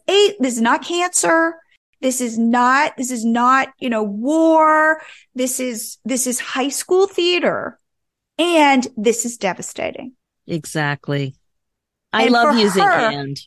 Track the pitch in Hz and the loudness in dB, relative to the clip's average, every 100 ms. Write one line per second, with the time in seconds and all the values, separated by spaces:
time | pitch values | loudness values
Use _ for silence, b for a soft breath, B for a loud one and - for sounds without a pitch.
0 | - 392 415 - 254 233 233 311 - 349 | -2 2 2 2 -4 0 0 0 -2 -4
1 | 359 - 339 330 330 330 b b _ _ | -2 -2 0 2 0 -4 b b _ _
2 | 262 254 240 226 226 240 247 269 302 - | -4 -4 -6 -2 0 2 4 2 0 -4
3 | 254 247 226 233 247 269 - - 254 220 | -8 -4 -2 2 4 2 0 -6 -4 -2
4 | 214 202 247 320 320 320 311 311 311 311 | -4 -4 -2 2 4 6 6 4 2 0
5 | B B B 254 254 254 254 220 - - | B B B -6 -4 -4 -6 -8 -12 -12
6 | 226 254 254 240 - 269 277 - - 370 | -6 -4 -2 -4 -6 -4 -4 -4 0 2
7 | 392 - 349 349 240 107 110 - _ _ | 2 0 0 0 0 -2 -8 -12 _ _
8 | _ _ _ - 349 330 285 269 247 - | _ _ _ -4 0 4 4 4 0 -2
9 | 220 220 240 - 190 170 - - - - | 0 0 -4 -4 -6 -6 -10 -8 -8 -8
10 | 262 _ _ _ - 170 - 160 147 139 | -16 _ _ _ -8 -8 -6 -4 -4 -4
11 | - 143 135 - _ _ _ _ _ _ | -6 -6 -6 -10 _ _ _ _ _ _
12 | - 214 247 233 294 240 208 185 277 180 | -6 0 2 4 4 4 2 2 2 2
13 | 226 143 139 143 | 0 -2 -8 -10